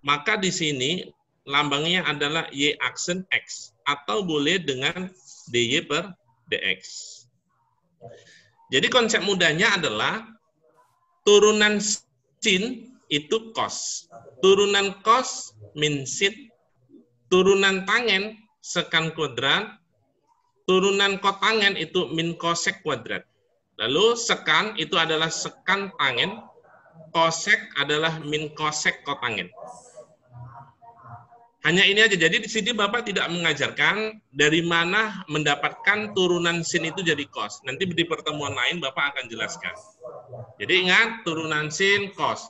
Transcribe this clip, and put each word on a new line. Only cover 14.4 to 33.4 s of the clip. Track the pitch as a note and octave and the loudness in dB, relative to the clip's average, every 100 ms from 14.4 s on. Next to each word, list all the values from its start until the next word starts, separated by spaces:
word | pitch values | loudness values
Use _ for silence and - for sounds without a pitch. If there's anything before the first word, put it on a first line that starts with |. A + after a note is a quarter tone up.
Turunan | F#3 G3 G3+ G3+ G3 F#3+ | 4 6 6 2 0 -2
cos | - A#3+ C4 - - - - | 2 4 2 -8 -12 -18 -16
min | D3+ D3+ C#3+ | -2 -2 0
sin. | C3 - G3 A3 - _ _ _ _ - _ _ _ | -6 -2 -2 -2 -20 _ _ _ _ -20 _ _ _
Turunan | F#3 F#3 G3 G3 F#3+ F#3 | 4 6 4 4 0 0
tangen | A3 A#3+ F#3+ G#3 A3+ _ _ | 0 2 0 -2 -10 _ _
sekan | - F3 D#3+ E3 D#3+ D#3 | -8 -6 -2 -2 -2 -4
kuadrat. | D3 A#2+ C3+ E3 A3 - _ _ _ _ _ _ _ _ - | -4 -2 0 0 -2 -14 _ _ _ _ _ _ _ _ 2
Turunan | F#3 G3 G3 G3 F#3+ | 2 4 4 2 2
kotangen | G3 G3 G3+ A3 G3+ F#3+ | -2 0 0 2 2 0
itu | D#3+ F#3 E3 | -2 -2 -2
min | D#3+ E3 E3 | -2 -2 -2
kosek | E3 A3 - F#3+ | -2 -2 -2 -4
kuadrat. | D3+ B2+ A2 G2+ - _ _ _ _ - | -4 -4 -4 -8 -10 _ _ _ _ -6
Lalu | A2 C#3+ A3 A#3 | -2 2 2 2
sekan | - F#3+ F3+ D#3 G#3 G#3+ | -2 -2 2 0 0 -4
itu | D#3 F3 | -2 0
adalah | D#3+ D#3+ D#3+ | 2 0 0
sekan | - D#3+ - - F#3+ G3 - | -4 -8 -8 -2 -2 -2 -2
tangen. | C#3 A#2+ D#3+ A3+ - - _ - _ E3 - E3+ | 0 2 -2 -4 -16 -20 _ -20 _ -20 -4 2
Kosek | E3 D#3+ - G#3 - - | 2 2 0 0 0 -4
adalah | C#3+ D3+ D#3+ D#3+ | 0 2 0 -2
min | D3 D3+ D3+ | -4 -4 -4
kosek | D#3 D3+ D3+ F#3 F3 | -4 -4 0 -2 -2
kotangen. | - C#3 B2 G#2 F2+ - - - - - - _ _ - - A#3 - _ A#3 - - - - - - _ | -8 -4 -4 -4 -8 -12 -18 -18 -20 -20 -20 _ _ -20 -20 -20 -20 _ -20 -20 -20 -20 -20 -20 -20 _
Hanya | D3+ F3 G3 | 2 4 4
ini | G3+ | 6
aja. | A3 G3 | 4 6
Jadi | F#3+ A3 | 4 2
di | G#3+ | -2
sini | A3 G#3 A#3+ | -4 -2 -2
Bapak | G3+ A#3+ A3 | 0 0 -2
tidak | F#3+ C3+ | -2 -2
mengajarkan | F3 | -2